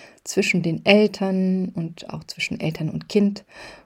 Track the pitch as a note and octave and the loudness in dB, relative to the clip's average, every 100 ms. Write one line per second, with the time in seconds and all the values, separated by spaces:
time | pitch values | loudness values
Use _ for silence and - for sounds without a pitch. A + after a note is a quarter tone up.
0 | - - - - G3+ F3+ F3 E3 - G#3 | -20 -18 -4 -2 2 0 0 0 4 6
1 | G#3 G3+ F#3+ F#3 F#3 F#3 F#3 - E3 E3+ | 6 2 -2 0 2 0 -2 -4 -6 -8
2 | - D#3 - - - - D#3+ D#3+ D#3 D#3 | -12 -12 -12 -8 -6 -4 -4 -2 -4 -4
3 | - G#3 G3+ G3+ - - - - | -2 2 2 0 -10 -20 -20 -20